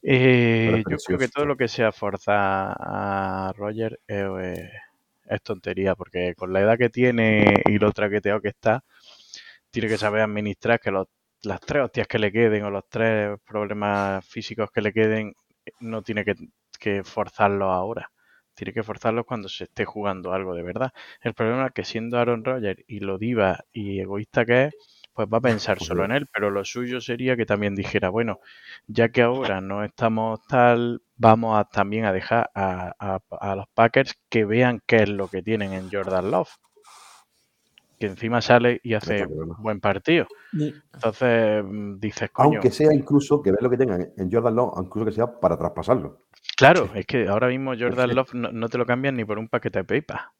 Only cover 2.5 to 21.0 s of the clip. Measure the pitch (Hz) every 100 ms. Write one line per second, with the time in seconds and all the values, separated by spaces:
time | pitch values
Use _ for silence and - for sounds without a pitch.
2.5 | 95 98 - - 98 101 98 95 95 95
3.5 | 95 101 107 113 - - 101 98 92 92
4.5 | 90 85 - - _ _ _ _ 104 -
5.5 | 101 98 92 95 92 90 90 90 85 90
6.5 | 95 101 113 120 123 123 117 110 107 104
7.5 | 101 - 104 104 104 107 104 101 104 101
8.5 | - 117 117 _ _ _ - - - -
9.5 | - _ 117 110 107 107 104 107 107 104
10.5 | 98 117 117 - 98 95 _ _ _ 104
11.5 | 90 - 147 123 - 104 113 107 107 117
12.5 | 107 104 101 - 117 113 110 104 104 _
13.5 | 107 104 104 104 101 98 95 - - 110
14.5 | 113 104 - 107 104 110 110 107 - _
15.5 | _ - _ 113 110 - 107 104 98 80
16.5 | _ _ - - 101 92 - 101 - 101
17.5 | 101 98 92 95 117 - _ _ _ _
18.5 | - - 117 110 101 120 113 117 120 98
19.5 | - 90 - 107 107 101 95 90 95 95
20.5 | 87 87 98 131 -